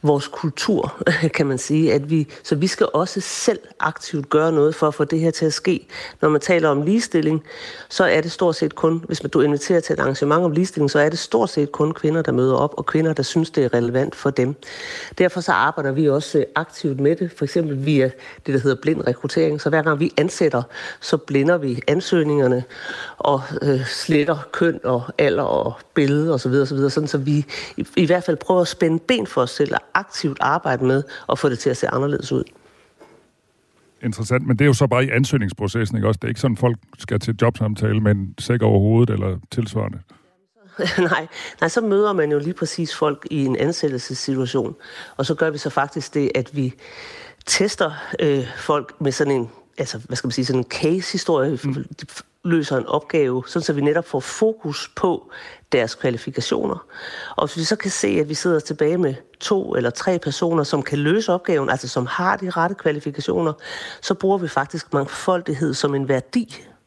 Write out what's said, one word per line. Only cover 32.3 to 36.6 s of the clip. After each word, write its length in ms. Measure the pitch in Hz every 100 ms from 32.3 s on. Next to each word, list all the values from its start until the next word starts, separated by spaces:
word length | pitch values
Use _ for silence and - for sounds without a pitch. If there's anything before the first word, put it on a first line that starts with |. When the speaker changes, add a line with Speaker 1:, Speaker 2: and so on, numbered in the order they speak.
Speaker 1:
ud. 120 | 131 - _ _ _ _ _ - _ _ _ _ _ _ _ _ _
Speaker 2:
Interessant, 440 | 123 107 107 127 135
men 100 | 113
det 60 |
er 20 | 143
jo 60 |
så 140 | 120 135
bare 180 | 123
i 40 | 135
ansøgningsprocessen, 880 | 117 123 139 98 - 101 117 104 113
ikke 100 | 101
også? 100 | 107
Det 20 | 113
er 20 |
ikke 100 | 113
sådan, 160 | 135
folk 200 | 113